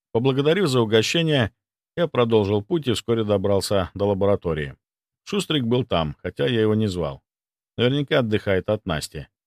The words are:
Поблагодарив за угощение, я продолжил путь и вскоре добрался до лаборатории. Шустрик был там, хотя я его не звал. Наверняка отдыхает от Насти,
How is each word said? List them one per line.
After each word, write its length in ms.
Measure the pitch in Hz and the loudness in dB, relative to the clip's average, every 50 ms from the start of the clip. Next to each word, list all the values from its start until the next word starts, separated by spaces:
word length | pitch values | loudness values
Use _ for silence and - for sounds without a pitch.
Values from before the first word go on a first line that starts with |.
| _ _ | _ _
Поблагодарив 560 | - 113 123 135 131 135 139 151 165 202 196 | -4 0 0 0 0 2 2 2 2 2 0
за 140 | 147 131 127 | 2 2 2
угощение, 720 | 117 107 110 110 110 - - 170 165 160 151 135 113 95 - _ _ _ _ _ _ _ _ | 2 4 4 2 2 2 0 0 0 2 2 2 0 0 -4 _ _ _ _ _ _ _ _
я 120 | 170 175 | -4 -4
продолжил 540 | 151 - 127 120 117 113 110 101 98 104 104 | 0 0 0 2 4 4 2 2 2 0 -2
путь 260 | 101 - 180 170 139 | -2 -2 -4 -2 0
и 60 | 127 107 | -2 -4
вскоре 300 | - - - 117 113 110 | -2 -2 -2 -2 0 0
добрался 680 | 104 104 101 95 101 101 98 - - 104 98 90 - - | 0 0 0 2 2 0 0 0 0 0 0 -2 -2 -4
до 120 | 92 101 | -2 -2
лаборатории. 720 | 101 101 92 101 98 101 92 - 87 78 78 73 69 64 - _ _ _ _ _ _ _ _ _ | 0 0 0 2 0 0 0 0 -4 -4 -4 -6 -8 -10 -14 _ _ _ _ _ _ _ _ _
Шустрик 400 | - 202 208 180 - 160 147 123 | -6 -4 -4 -2 -2 -2 -2 0
был 220 | 113 123 123 123 | 0 0 0 0
там, 300 | - - 85 80 76 69 - | 0 0 0 0 -2 -4 -8
хотя 260 | - 90 - - 143 | -10 -10 -6 -4 -2
я 140 | 135 120 113 | 0 2 2
его 140 | 110 107 107 | 2 2 2
не 120 | 110 110 | 2 0
звал. 340 | 104 90 90 80 73 69 69 _ _ _ _ _ _ _ _ _ _ _ | -2 -2 -4 -4 -6 -8 -10 _ _ _ _ _ _ _ _ _ _ _
Наверняка 420 | - 117 123 135 147 143 - 156 143 | -2 0 0 0 0 -2 0 0 0
отдыхает 500 | 123 110 107 101 - 101 95 92 - - | 0 0 -2 -2 0 0 0 0 0 -2
от 160 | 107 107 - | -4 -4 -2
Насти, 420 | 92 80 73 - - - 76 67 - _ _ _ | -4 -4 -4 -6 -8 -12 -14 -14 -16 _ _ _